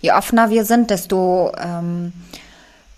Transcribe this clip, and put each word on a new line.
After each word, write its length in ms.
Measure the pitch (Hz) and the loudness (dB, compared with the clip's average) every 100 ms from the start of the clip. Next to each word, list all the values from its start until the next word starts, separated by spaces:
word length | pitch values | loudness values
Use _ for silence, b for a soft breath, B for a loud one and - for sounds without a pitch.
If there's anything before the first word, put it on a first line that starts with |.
Je 120 | 233 | 2
offener 380 | - - 233 226 | 0 2 2 4
wir 140 | 226 | 2
sind, 260 | 220 233 226 | 2 2 2
desto, 600 | 196 - 185 185 185 175 - | -2 -2 0 2 2 0 -4
ähm, 540 | 175 170 170 175 175 175 175 B B B B B B | -8 -6 -6 -6 -8 -12 -20 B B B B B B